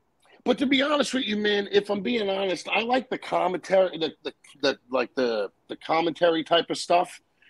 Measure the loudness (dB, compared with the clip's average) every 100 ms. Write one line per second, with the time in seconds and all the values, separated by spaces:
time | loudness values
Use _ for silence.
0 | _ _ _ _ -2 0 2 2 2 2
1 | 0 -2 -2 -2 0 0 2 0 2 -2
2 | -2 -2 -2 -2 -2 -4 -2 -2 0 -2
3 | -2 -6 -2 0 0 -2 2 2 2 0
4 | -6 -6 -14 -14 -18 -2 -2 -2 -2 -4
5 | -2 -2 0 0 -4 _ -16 -12 -2 0
6 | 0 2 2 2 2 0 2 -4 0 2
7 | 0 -6 _ _ _